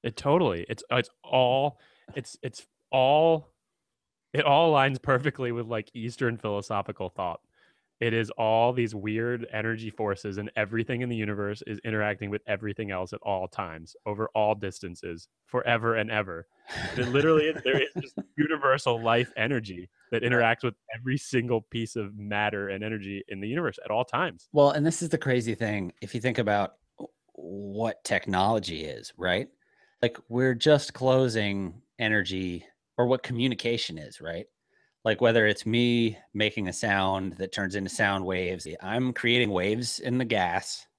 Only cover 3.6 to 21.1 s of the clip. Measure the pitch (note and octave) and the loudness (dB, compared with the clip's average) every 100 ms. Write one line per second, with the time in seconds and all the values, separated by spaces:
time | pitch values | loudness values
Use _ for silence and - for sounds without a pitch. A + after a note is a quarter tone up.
3.6 | _ _ _ _ _ _ _ C#3 D3+ C#3+ | _ _ _ _ _ _ _ 0 4 6
4.6 | E3 D3 C3+ C3 - C3 D3 C3+ B2 A#2 | 6 6 4 0 0 2 0 -2 -4 -4
5.6 | A2+ A#2 A2+ B2 A2+ A#2 B2 A#2 G#2+ G2+ | -4 -6 -6 -8 -8 -2 -2 -2 -4 -4
6.6 | G2 G#2 G2 G#2 F#2 - F#2 E2 _ _ | -2 -4 -4 -6 -8 -4 -6 -6 _ _
7.6 | _ _ _ _ A#2 A2+ A2 - A2 A2+ | _ _ _ _ 0 0 -2 0 2 6
8.6 | A#2 B2+ A#2 G#2+ G#2 G#2+ A#2 B2 A2+ A2 | 4 2 -2 -2 -4 -2 -2 -4 -4 -4
9.6 | A2+ A2+ A2+ - G#2+ G2 G#2+ G2 G#2 - | -2 -4 -6 -4 -2 -2 -4 -6 -6 -4
10.6 | G#2 A2+ A2 A#2+ B2 A#2 G#2 G#2 G2+ G#2 | -2 -2 -2 -4 -4 -4 -4 -4 -4 -6
11.6 | - G#2 A#2 A2 G#2 G2+ G#2 G#2 - G2+ | -8 -10 -4 -2 -2 -2 -4 -6 -4 -4
12.6 | G#2+ G2+ G#2 F#2+ F2+ G#2 - F#2+ F#2 - | -4 -6 -6 -6 -6 -8 -4 -4 -4 -6
13.6 | F#2 D#2+ D#2+ - - G#2 A2 A2 G#2+ G#2+ | -8 -8 -16 -12 -8 -4 -2 2 2 2
14.6 | G2 - F2+ F2 F2+ E2+ - _ _ B2 | -4 -8 -12 -10 -10 -10 -14 _ _ -2
15.6 | B2 A#2 A#2 A2+ G#2+ G#2+ F#2+ E2 - _ | 0 2 2 0 0 -2 -4 -8 -14 _
16.6 | - - - - B2 C3 D#3 D#3+ D3+ D3+ | -12 -8 -6 -4 0 2 6 6 4 0
17.6 | B2+ C#3 C3+ - C#3 - - - D3+ D#3 | 2 2 2 -2 -10 -12 -10 -2 0 2
18.6 | C#3 C3 C3+ A#2 A2+ A#2 B2 - A2+ C3+ | 4 4 2 0 4 4 2 -2 0 0
19.6 | G#2+ F2+ F#2 _ _ A#2 A#2+ B2 A#2 A#2 | -4 -12 -14 _ _ -2 2 4 4 2
20.6 | B2 - _ A2+ B2 | -2 -6 _ -10 -4